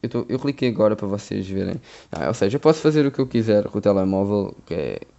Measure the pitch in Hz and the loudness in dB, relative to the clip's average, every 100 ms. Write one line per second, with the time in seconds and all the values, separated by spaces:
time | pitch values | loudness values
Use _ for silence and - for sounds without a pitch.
0 | 120 120 - 131 143 139 127 104 107 107 | -4 -6 -4 -4 -4 -2 -2 2 2 2
1 | 104 101 - 101 95 95 95 95 - - | -4 -6 -6 -6 -4 -4 -4 -6 -12 -20
2 | - 80 71 110 98 135 156 160 156 156 | -14 -6 -4 0 0 2 2 4 2 2
3 | 139 135 131 120 113 104 101 104 104 98 | 2 0 -2 0 2 2 2 0 2 2
4 | 95 95 101 104 98 - - 85 67 50 | 2 0 2 0 -2 -8 -8 -6 -6 -8
5 | 50 | -14